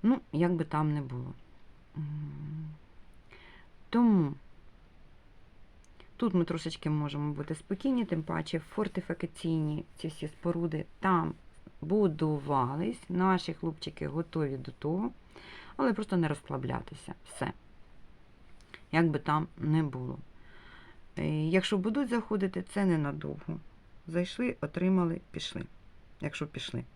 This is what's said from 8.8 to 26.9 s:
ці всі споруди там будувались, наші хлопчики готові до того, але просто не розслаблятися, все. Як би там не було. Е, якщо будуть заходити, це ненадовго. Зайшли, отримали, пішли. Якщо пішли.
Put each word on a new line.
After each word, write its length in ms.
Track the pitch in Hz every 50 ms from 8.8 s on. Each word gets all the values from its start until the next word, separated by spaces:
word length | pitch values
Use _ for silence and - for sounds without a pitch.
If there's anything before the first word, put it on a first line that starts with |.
| 214 196 - - - - 175 - - 170 - - - 170 165 160 156 151 151 151 - - -
ці 120 | - - 160
всі 200 | 151 - - 151
споруди 560 | - - - 170 175 170 170 170 156 151 151 - - -
там 340 | - 190 185 170 160 160 - - - - - - - - - -
будувались, 1200 | - 156 185 214 208 185 156 156 160 156 151 147 135 143 143 135 123 120 135 151 175 220 240 - - -
наші 460 | 180 180 185 190 190 180 - - -
хлопчики 520 | - - 165 156 - - - 147 - 151
готові 500 | 147 139 160 165 - - 160 156 139 135
до 160 | 131 127 135 -
того, 380 | - - 151 165 185 214 240 - - - - - - - - - - - - -
але 160 | - 277 254 214
просто 240 | 196 214 - -
не 120 | 180 165 151
розслаблятися, 840 | 151 143 - - 143 135 131 123 123 120 - - - - - - - - -
все. 280 | - - - - - - - - - - - - - - - - - - - - - - - - - - - - - - - - - -
Як 160 | 160 170 165
би 100 | 147 143
там 300 | - - 151 156 160 - - -
не 240 | - 151 156 160 156
було. 360 | 147 131 127 127 127 127 131 - - - - - - - - - - - - - - - - - - - -
Е, 300 | 151 156 156 151 156 160
якщо 300 | 165 185 185 - 220 196
будуть 300 | 185 220 220 277 285 233
заходити, 540 | 233 233 220 - 214 208 196 190 190 185 185
це 220 | - - 202 202
ненадовго. 760 | 190 170 156 151 143 139 151 151 147 143 151 - - 160 151 - - - - - - - - -
Зайшли, 500 | 165 160 175 180 180 - - 247 247 - -
отримали, 600 | - 151 - 175 180 185 190 185 175 165 165 170 - -
пішли. 340 | - - - - - - - - - - - - - - - - - - -
Якщо 240 | 147 - - 151
пішли. 380 | 143 - 135 - - - 123 123 -